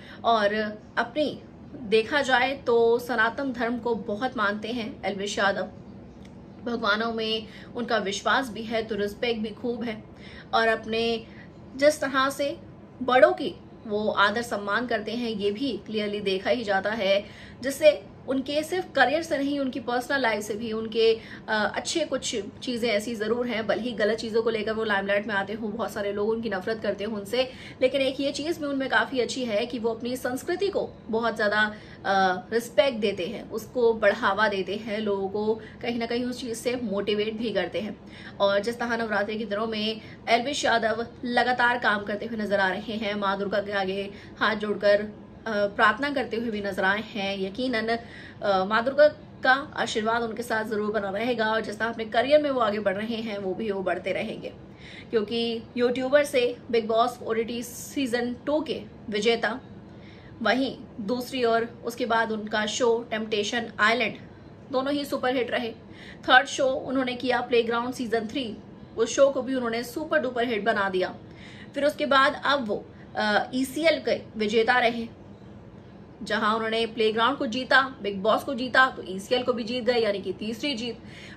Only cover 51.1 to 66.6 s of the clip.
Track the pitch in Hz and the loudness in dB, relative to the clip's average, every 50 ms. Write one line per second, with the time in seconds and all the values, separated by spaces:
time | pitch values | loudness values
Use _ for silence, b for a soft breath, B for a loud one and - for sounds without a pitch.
51.1 | 190 202 226 254 247 220 220 214 220 220 208 214 202 - 220 233 226 226 220 214 | -4 -2 -2 -2 0 0 0 0 0 0 -2 -4 -4 -4 -4 -4 -4 -4 -6 -2
52.1 | 220 233 240 269 294 302 294 285 269 254 233 - - 214 208 196 185 202 214 226 | 0 0 4 6 6 6 6 4 2 2 2 2 2 0 0 0 0 0 -2 -4
53.1 | 233 220 226 226 202 202 202 185 180 - 226 214 196 196 185 185 170 - - 190 | -4 -6 -6 -6 -6 -4 -4 -4 -4 -4 -4 -4 -4 -2 -2 -2 -2 -2 -2 -4
54.1 | 175 160 202 220 - - - - - - - - B B B B B B B B | -4 -2 -4 -6 -8 -8 -10 -12 -12 -14 -18 -20 B B B B B B B B
55.1 | - 226 208 214 240 233 233 233 226 233 220 - - 240 247 247 247 262 254 262 | 0 0 0 0 0 -2 -2 -2 -2 -4 -6 -8 -2 0 2 2 2 0 2 4
56.1 | 277 294 285 285 - 254 240 240 247 - - - 233 233 220 214 226 220 240 247 | 4 4 4 4 2 2 2 2 0 -4 -4 -2 0 0 2 4 4 4 4 4
57.1 | - - 196 - 226 220 233 214 240 233 233 - - - - - - 294 277 240 | 2 -4 -6 -4 -2 -2 -2 -2 -4 -6 -8 -8 -10 -12 -12 -8 -4 -4 -2 0
58.1 | 226 240 233 247 240 - - 277 294 311 - - 220 208 - - - - - - | 0 0 -2 -2 -6 -6 -2 0 0 0 0 -2 -4 -6 -8 -12 -16 -14 -10 -6
59.1 | 202 208 202 233 233 226 - 208 226 262 - - - - - - B B B B | -2 2 4 4 4 4 2 -2 -2 -4 -8 -14 -18 -18 -18 -18 B B B B
60.1 | B B B B B B 233 208 220 254 269 233 - - - - - - 208 196 | B B B B B B 2 2 2 2 2 -2 -4 -8 -14 -14 -12 -8 -4 -4
61.1 | 247 240 240 - 269 254 240 233 226 233 226 233 - - - 240 233 - 254 220 | -2 -4 -4 -4 -2 0 2 4 4 2 2 -2 -6 -10 -10 -8 -6 -4 -2 0
62.1 | 233 226 226 214 220 214 208 208 - 214 214 214 - - 262 233 226 233 - - | 2 2 0 0 -2 -4 -6 -4 -2 -2 -2 -2 0 2 2 4 4 2 0 -4
63.1 | 226 214 220 214 220 202 208 - 254 233 226 - - 208 208 214 233 247 233 202 | -6 -6 -4 -2 -2 -2 -2 0 -2 -4 -4 -4 -2 2 4 4 4 4 0 -2
64.1 | - - - - - - - - - - - - 269 254 262 277 294 294 285 - | -4 -6 -14 -18 -20 -20 -20 -20 -20 -20 -10 -4 -2 -2 0 0 0 -2 -2 -4
65.1 | 294 240 254 254 254 262 233 - 226 240 240 226 - - - - B B B B | -4 -2 0 0 0 0 0 0 -2 -2 -4 -4 -6 -10 -14 -18 B B B B
66.1 | B B B - 262 254 277 - - - | B B B 6 8 8 8 6 2 2